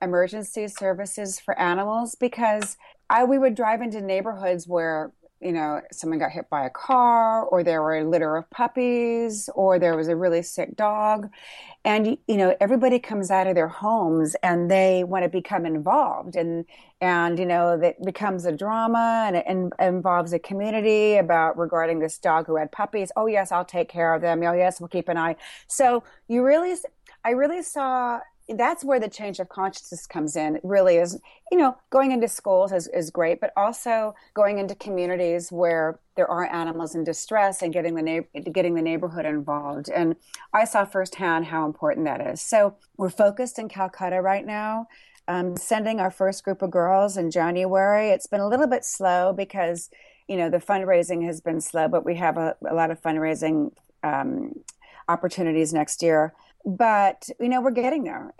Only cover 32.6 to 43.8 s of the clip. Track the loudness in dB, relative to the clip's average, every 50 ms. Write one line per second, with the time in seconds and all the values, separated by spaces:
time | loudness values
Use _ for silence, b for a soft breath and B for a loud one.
32.6 | 4 2 0 -2 -4 -4 -4 -4 -4 -4 -2 0 0 0 0 0 -2 -2 0 0
33.6 | 0 0 -2 -4 -4 -2 0 0 0 -2 -6 b b b b 2 2 2 2 0
34.6 | -4 -6 -8 -10 -8 -6 -4 -2 -2 -2 0 0 0 0 0 -2 -4 -6 -2 0
35.6 | 2 2 2 2 0 -2 -4 -6 _ _ _ 0 0 0 0 -2 -2 -4 -4 -4
36.6 | -4 -4 -4 -6 -6 -6 -4 -4 -4 -4 -4 -6 -6 -2 0 2 2 2 0 -2
37.6 | -4 -4 -2 -2 -2 -2 -2 -2 -2 -2 -2 -4 -6 -8 -10 -12 -10 -4 0 0
38.6 | 0 0 0 0 -2 -2 -2 -4 -4 -6 -6 -6 -4 -4 -4 -4 -4 -4 -6 -6
39.6 | -6 -8 -10 -10 -8 -4 -2 0 0 0 -2 -4 B B B B B B B 0
40.6 | 2 2 2 0 0 0 0 -2 -2 -4 -4 -4 -2 0 0 0 -2 -2 -2 -2
41.6 | -2 -4 -4 -2 -2 -2 0 0 -2 -2 -2 -4 -4 -6 -8 -8 -4 0 2 4
42.6 | 4 4 2 _ _ _ _ -4 -4 -2 2 2 2 2 2 0 -6 -6 -8 -10
43.6 | -10 -10 -6 -6